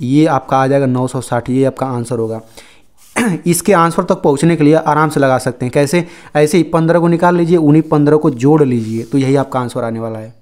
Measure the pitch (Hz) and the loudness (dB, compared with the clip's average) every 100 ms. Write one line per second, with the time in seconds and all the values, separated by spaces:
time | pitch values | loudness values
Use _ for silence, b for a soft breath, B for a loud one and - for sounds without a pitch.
0 | 123 143 160 131 - 135 135 139 135 127 | 0 2 2 0 -2 0 0 0 0 -2
1 | 127 131 - 120 120 127 131 131 135 120 | -4 -6 -6 -6 -2 0 0 -2 -6 -6
2 | 120 120 110 113 - B B B B _ | -6 -6 -6 -8 -14 B B B B _
3 | - - 233 160 175 170 - 180 165 165 | -10 -4 -2 -2 -2 0 2 2 2 0
4 | 180 180 170 139 165 160 147 156 156 151 | -2 -2 0 2 2 4 4 4 2 0
5 | 156 151 135 127 135 - 123 147 139 175 | 0 0 0 0 -2 -6 -4 -2 0 -2
6 | 170 B B 151 151 180 160 165 160 170 | -4 B B -2 2 2 0 0 2 2
7 | 170 165 175 175 165 175 147 151 156 151 | 2 2 2 2 2 2 4 4 4 2
8 | 147 151 160 123 135 156 135 123 110 113 | 2 2 0 0 2 4 2 0 -4 -6
9 | 127 139 131 135 135 131 120 127 117 113 | -4 -2 0 0 -2 -6 -6 -6 -6 -6
10 | 113 110 110 117 | -8 -10 -14 -20